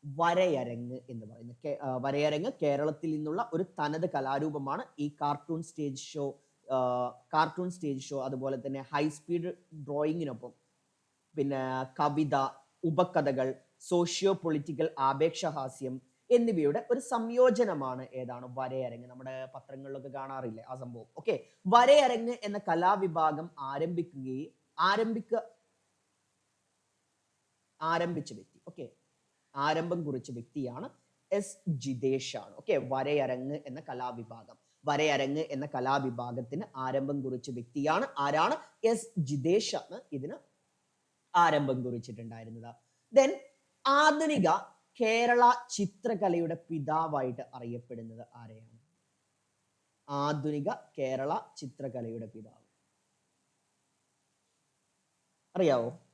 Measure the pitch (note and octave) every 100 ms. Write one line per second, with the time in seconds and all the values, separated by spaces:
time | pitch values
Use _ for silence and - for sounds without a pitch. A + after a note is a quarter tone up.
0 | D3 C#3 E3+ F3 F#3 C#3+ A#2+ A#2+ A#2+ B2+
1 | - A#2 G#2+ A#2 A#2 A#2+ D3+ C#3+ C#3+ B2+
2 | C3+ C#3+ D3+ D3+ G3+ - D3+ C#3 D3+ D3+
3 | E3 D#3 D3+ E3+ A#3 E3 F#3 - D3 D#3+
4 | E3+ C#3+ C3+ C#3 D3+ D3 C3+ D#3 B3 -
5 | D3 D3 D3 C#3+ - E3 E3 - D3 C3
6 | - D#3 C#3 C3+ _ _ - C3 B2+ B2
7 | B2 A#2+ _ D#3 D#3 D#3+ F3+ F3 D3+ C3+
8 | C3 C#3 C3 C3+ C3+ C3+ C3+ C3+ C3 D3
9 | D3+ D3 - F3 E3+ F3 _ D#3 C#3 C#3+
10 | D3+ E3 D3+ A2+ A#2+ _ _ _ _ _
11 | _ _ _ D#3 C#3 C3+ C3 C3 C3 -
12 | D3+ D3 D3+ C#3 C3+ - _ _ E3 D#3
13 | F3+ - C#3+ C3 C3 C3 _ _ - F3
14 | F3 - F#3+ F#3+ E3 D#3 C#3+ D3 D#3+ -
15 | C3+ C#3 D#3 - E3+ D3+ C3+ - C3 C3
16 | _ _ _ A#3+ A#3 F#3 D3 D#3 A#3 A#3+
17 | - A#3+ A3+ A#3+ B3+ G#3+ A3 D#3+ C3+ B2+
18 | C3 B2+ B2+ B2 B2 B2+ C3 C3 B2+ A#2
19 | B2 B2 C3 C3 C3 C3 _ C3+ C#3 C#3
20 | C3+ C3+ C3+ C3+ B2+ A2 A#2+ B2+ B2 A#2+
21 | A2+ - F#3+ C#3+ - _ F#3 A#3 B3 D4
22 | C4 A#3+ A#3 A#3+ G#3 G3+ - E3 F3+ G3+
23 | F#3+ D#3+ D#3 D3+ E3+ - C3+ C#3 E3 F3
24 | E3+ C#3 C3 C3 D3+ _ _ - F3+ G#3
25 | A3+ A3+ - A3+ - _ _ _ _ _
26 | _ _ _ _ _ _ _ _ _ _
27 | _ _ _ _ _ _ _ _ D#3+ E3+
28 | F3 D#3+ D3 G#2 F#2+ _ - F3 B2 _
29 | _ _ _ _ _ C#3 C#3+ D#3 E3+ F3
30 | D3+ C3 A#2+ A#2+ A2+ - B2+ A#2+ A#3 _
31 | _ _ _ G3+ G3+ - - D3 B2+ B2+
32 | C3 C3 - B2 G2+ G2 - E3 B2 C3
33 | C3+ D3 C3 B2 C3 D3 D3 B2+ - B2
34 | B2 A#2+ A2 A2+ A2 A#2 _ _ D3 C#3+
35 | D#3 C#3+ C3+ D3 D#3 C#3 C#3+ C3+ B2+ C#3+
36 | C3 A#2+ A#2+ A#2+ A#2+ D3 - C3 C3 C3+
37 | C3+ C#3+ C3 B2+ C3 B2 A#2+ D3 C#3+ E3
38 | A3+ - C#3+ D3+ F3+ D#4 - _ A3+ A3+
39 | - - C3+ C#3+ C#3 G3 - E3 - G#3+
40 | - C#3+ C#3+ C#4 _ _ _ _ _ _
41 | _ _ _ F3+ E3+ D3+ C#3 B2+ B2 A#2+
42 | A#2+ A2+ A2+ A2+ A2+ A2+ A#2 A#2 _ _
43 | _ B3 C4+ - - _ _ _ - C#4
44 | D4+ D4 D#4+ D4 E3+ F3+ - _ _ -
45 | A3+ A3+ A#3+ A#3+ A#3+ B3 - - G3 -
46 | A#3+ G#3+ G3 E3+ E3 E3+ - E3 C#3+ D#3
47 | D#3+ D3 B2+ A#2+ B2+ C3 A#2+ A#2+ A#2+ A#2
48 | A2+ A2+ A#2 A#2+ A#2 A2 A2+ A2+ _ _
49 | _ _ _ _ _ _ _ _ _ _
50 | - C#3+ C#3+ D3+ D3 D3 D3 A#3+ - -
51 | C3+ C3 C#3 E3+ - - C3+ - C#3 B2
52 | A#2 A#2 A2 A2+ A2 _ _ _ _ _
53 | _ _ _ _ _ _ _ _ _ _
54 | _ _ _ _ _ _ _ _ _ _
55 | _ _ _ _ _ F3+ F3 C3 A#2 D3+
56 | _